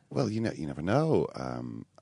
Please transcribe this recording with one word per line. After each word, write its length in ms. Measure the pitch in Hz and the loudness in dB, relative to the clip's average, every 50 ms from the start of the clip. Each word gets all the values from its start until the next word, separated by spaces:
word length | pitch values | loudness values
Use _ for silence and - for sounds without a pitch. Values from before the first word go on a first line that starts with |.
| _ - | _ -6
Well, 200 | - - - 104 | -2 0 0 0
you 100 | 107 110 | 0 0
know, 120 | 113 104 - | 0 -2 -2
you 100 | - 78 | -2 -4
never 160 | 71 67 69 | -6 -4 -4
know. 460 | 80 92 110 143 160 160 135 90 69 - - | 0 2 4 4 4 4 4 4 4 2 -2
Um, 500 | - 65 64 62 62 62 60 57 55 - _ _ - | -6 -6 -4 -4 -6 -6 -8 -8 -10 -12 _ _ -20